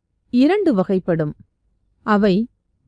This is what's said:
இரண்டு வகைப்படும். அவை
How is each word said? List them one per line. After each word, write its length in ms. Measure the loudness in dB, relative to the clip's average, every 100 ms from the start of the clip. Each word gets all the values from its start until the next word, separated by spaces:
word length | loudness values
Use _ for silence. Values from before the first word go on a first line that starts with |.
| _ _ _
இரண்டு 440 | 0 2 2 0
வகைப்படும். 600 | 0 0 -2 -2 -4 -4 -8 -20 _ _ _ _ _
அவை 440 | -2 0 2 0 -4 _ _ _